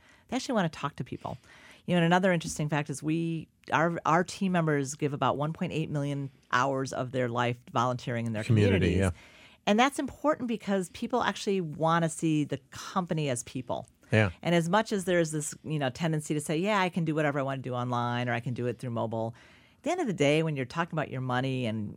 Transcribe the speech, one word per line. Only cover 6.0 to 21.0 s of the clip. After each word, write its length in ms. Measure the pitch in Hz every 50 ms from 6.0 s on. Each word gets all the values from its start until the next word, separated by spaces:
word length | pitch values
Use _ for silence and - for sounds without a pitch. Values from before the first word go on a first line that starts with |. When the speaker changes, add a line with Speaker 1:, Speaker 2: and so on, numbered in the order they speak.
| 143 143 143 143 139 135 - _ _ _
Speaker 1:
hours 420 | - 123 127 139 139 131 135 131 -
of 180 | - 131 123
their 160 | 123 131 127 120
life 300 | 117 120 120 120 120 120 - - -
volunteering 540 | 131 120 127 123 123 - - 120 117 117 117
in 60 | 113
their 100 | 107 110
Speaker 2:
Community, 480 | - 113 107 104 101 98 92 92 87
Speaker 1:
communities. 80 | 85 90
Speaker 2:
yeah. 100 | 95 92 90 - - - - - - - - _ _
Speaker 1:
And 140 | - 208 214
that's 180 | 247 277 - -
important 500 | 294 254 - - - 285 311 - 254 233
because 420 | 233 208 - - 202 196 185 -
people 340 | - - - 226 - 240 214
actually 380 | - 196 - - 220 196 190
wanna 480 | 175 156 147 - 151 160 165 170 165 160
see 340 | - - - 165 156 151 147
the 160 | 131 143 131 - _
company 600 | - - - - - 196 180 170 175 160 151 143
as 120 | 123 120 -
people. 440 | - - 131 123 - 98 67 - - _ _ _ -
Speaker 2:
Yeah. 180 | - 110 107 98 87 - -
Speaker 1:
And 100 | 165 170
as 160 | 170 165 170
much 220 | 185 214 226 -
as 140 | 226 196 175
there's 260 | 190 180 175 170 156
this, 240 | 156 156 147 - - - -
you 160 | - 156 151
know, 100 | 143 131
tendency 460 | 123 - 170 165 160 151 151 - 160
to 60 | 151
say, 160 | 147 - 165 156
"Yeah, 220 | 180 202 214 202
I 100 | 185 180
can 160 | - 190 165
do 100 | 156 151
whatever 240 | 156 151 151 139 147
I 40 | 135
wanna 180 | 135 139 135 123
do 100 | 135 123
online, 560 | 123 123 123 123 120 120 120 120 120 123 123
or 40 | 117
I 60 | 117
can 140 | 120 143 120
do 140 | 113 120 123
it 100 | 117 -
through 120 | - 127
mobile," 420 | 117 113 113 113 110 113 113 113 117 - - - - - - _ _ _
at 60 | -
the 80 | 269
end 100 | 339 370
of 60 | 349 240
the 60 | 175
day, 280 | 143 143 139 147 156
when 140 | 160 160 151 135
you're 80 | 131
talking 280 | 123 - 165 170 170 -
about 160 | 160